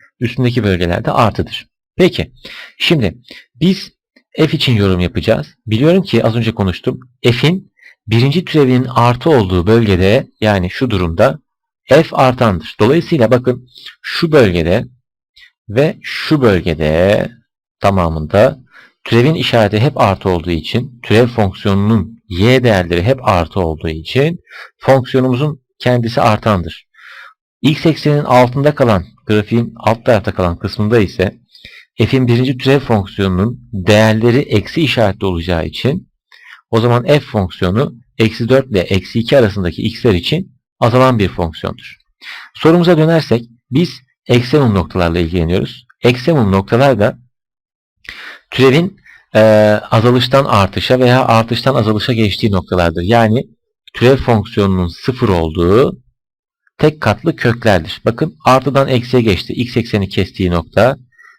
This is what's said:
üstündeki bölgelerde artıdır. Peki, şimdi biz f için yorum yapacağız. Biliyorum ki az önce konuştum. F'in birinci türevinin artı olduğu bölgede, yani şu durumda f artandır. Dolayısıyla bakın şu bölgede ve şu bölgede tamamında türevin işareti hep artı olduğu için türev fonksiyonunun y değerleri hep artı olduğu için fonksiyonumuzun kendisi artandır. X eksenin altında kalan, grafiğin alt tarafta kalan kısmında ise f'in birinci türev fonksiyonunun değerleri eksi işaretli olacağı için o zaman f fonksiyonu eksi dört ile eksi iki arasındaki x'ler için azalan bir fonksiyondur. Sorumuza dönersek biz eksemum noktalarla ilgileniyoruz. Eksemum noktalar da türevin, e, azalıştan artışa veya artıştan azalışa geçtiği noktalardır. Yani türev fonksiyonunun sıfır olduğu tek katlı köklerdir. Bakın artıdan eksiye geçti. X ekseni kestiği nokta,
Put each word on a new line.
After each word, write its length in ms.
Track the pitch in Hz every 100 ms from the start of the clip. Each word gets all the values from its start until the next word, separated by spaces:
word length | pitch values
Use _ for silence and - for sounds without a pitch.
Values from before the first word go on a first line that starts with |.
| _ _
üstündeki 440 | 117 - 123 120
bölgelerde 480 | 104 90 87 87 -
artıdır. 560 | - 110 - - - - _ _ -
Peki, 340 | 180 - 85 _ - - - -
şimdi 400 | - 165 98 - _ - _ 117
biz 360 | 170 190 - _ _ _ _ -
f 80 | 156
için 300 | 151 - 113
yorum 240 | 101 90
yapacağız. 480 | 87 - 80 113 151 _ 107
Biliyorum 360 | 110 151 190
ki 200 | 185 117
az 120 | 120 117
önce 160 | 113
konuştum. 480 | 107 98 87 - - - _
F'in 500 | 123 120 147 190 - _ _ _ -
birinci 380 | 113 135 160 -
türevinin 420 | 156 131 127 131
artı 400 | 120 120 123 165
olduğu 380 | 139 95 92 85
bölgede, 600 | 113 110 92 95 123 - _
yani 280 | 107 98 87
şu 200 | - 127
durumda 500 | 101 87 85 123 156 _ _ _ _
f 240 | - 139 160
artandır. 640 | - 131 127 117 87 - -
Dolayısıyla 520 | 107 165 165 160 110
bakın 360 | 123 127 123 - - - -
şu 300 | - - 170
bölgede 520 | 151 107 87 82 104 - _ _ _ _ _ - _ -
ve 280 | 104 156 -
şu 400 | - - - 156
bölgede 880 | 120 92 85 78 76 78 95 104 92 - _ _ _ _
tamamında 800 | 101 95 85 80 78 101 131 - _ - - _
türevin 300 | - 117 135
işareti 460 | 170 - 117 104 104
hep 180 | 123 123
artı 320 | 117 92 98
olduğu 220 | 87 85
için 480 | 85 76 117 - -
türev 240 | - 107 123
fonksiyonunun 920 | 123 101 - 107 98 101 110 82 - -
y 340 | 87 110 127
değerleri 400 | 120 98 85 87
hep 240 | 98 131 107
artı 320 | 92 82 101
olduğu 300 | 85 78 82
için 500 | 80 80 123 151 175 _ - - _
fonksiyonumuzun 840 | - 135 127 131 127 123 151 151 _ _
kendisi 420 | 123 123 117 131
artandır. 640 | 120 107 113 98 76 - _ _ - - - _ _ _
X 240 | 147 156 165
eksenin 380 | 147 147 147
altında 520 | - 123 123 127 147 147
kalan, 300 | 123 98 87 _ -
grafiğin 480 | 107 101 117 117 -
alt 300 | - 117 -
tarafta 260 | 110 101
kalan 260 | 95 90 85
kısmında 400 | 98 - 107 117
ise 400 | 95 - 92 - _ _ - - _ - 110
f'in 200 | 131 123
birinci 300 | 120 127 127
türev 220 | 131 139
fonksiyonunun 920 | 131 110 95 - 98 92 110 123 -
değerleri 640 | 101 87 104 110 110 120 120
eksi 420 | 143 113 - -
işaretli 440 | 147 127 104 95 98
olacağı 400 | 87 82 85 82
için 440 | 80 120 180 - _ _ - - - _
o 100 | 113
zaman 260 | 120 120 120
f 140 | 147
fonksiyonu 760 | - 107 90 - 90 104 151 - _ -
eksi 320 | 113 - 117
dört 220 | 131 131
ile 80 | 101
eksi 400 | - 98 - 117
iki 180 | 117 143
arasındaki 440 | 107 98 90 -
x'ler 320 | - - 123
için 460 | 90 - 160 - _ _ _
azalan 400 | 120 123 131 117
bir 100 | 90
fonksiyondur. 680 | - 85 78 - - - - _ _ - - - -
Sorumuza 420 | 160 175 170 165
dönersek 480 | 156 165 151 123 - _ _
biz 180 | 127 175 - _ _ -
eksemum 480 | 123 120 151 127 98
noktalarla 440 | 80 92 85 85
ilgileniyoruz. 640 | 80 90 82 92 - - _ _
Eksemum 480 | 120 123 - 156 101
noktalar 480 | 98 95 117 139 117
da 200 | 127 - _ _ _ _ _ _ _ _ - - - - _
türevin, 460 | - 131 139 180 - _ - _ 110
e, 60 | 110 107 107 104 -
azalıştan 540 | 117 117 123 123 135 143
artışa 540 | 110 95 95 - 127
veya 260 | 123 127 127
artıştan 500 | 113 117 113 135 135
azalışa 380 | 107 107 -
geçtiği 380 | 113 107 - 110
noktalardır. 500 | 98 - 90 85 85
Yani 440 | 90 117 110 117 - _ _ _ _
türev 240 | - 120 135
fonksiyonunun 720 | - 113 95 - 98 92 90
sıfır 420 | - - 127 117
olduğu 720 | 87 80 82 87 107 165 196 _ _ _ _ _ _ _ -
tek 240 | 151 151
katlı 340 | 113 104 165 160
köklerdir. 640 | 123 120 117 92 78 - 110
Bakın 300 | 117 - - -
artıdan 420 | 131 143 135 135
eksiye 360 | 127 127 127
geçti. 300 | 113 87 -
X 240 | - 120 120
ekseni 320 | 117 107 95
kestiği 420 | - 95 - 92
nokta, 460 | 87 - - 117 143 _ _ -